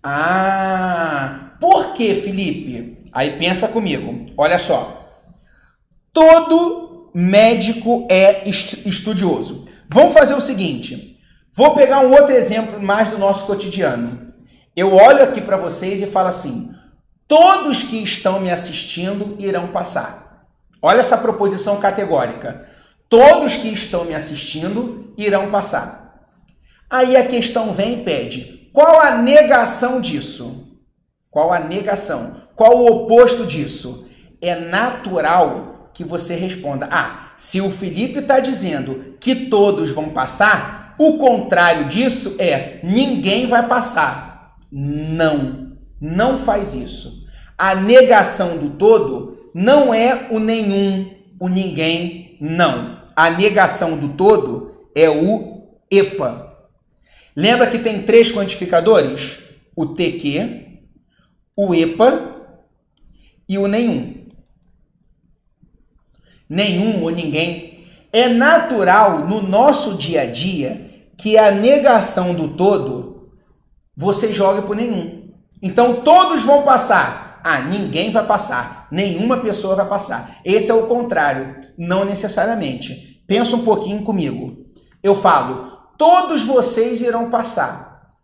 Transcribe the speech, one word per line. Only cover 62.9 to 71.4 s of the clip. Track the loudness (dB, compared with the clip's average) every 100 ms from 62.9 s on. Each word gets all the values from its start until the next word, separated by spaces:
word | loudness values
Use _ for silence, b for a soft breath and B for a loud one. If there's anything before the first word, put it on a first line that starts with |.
| _ _ _ _ _ -8
e | -2
o | 0
nenhum. | 0 0 -4 -8 -16 -20 -20 _ _ _ _ _ _ _ _ _ _ _ _ _ _ _ _ _ _ _ _ _
Nenhum | -2 -2 0 -2 -2
ou | -4
ninguém. | -4 -4 -4 -4 -8 -16 b b b b
É | 0 2
natural | 4 4 4 2 -2 2 4 4 2 -4
no | -4
nosso | -2 2 2 2 -4 -6
dia | -4 -4
a | -4
dia | -6 -6 -6 -8 -10 B B B _ 2
que |
é | 4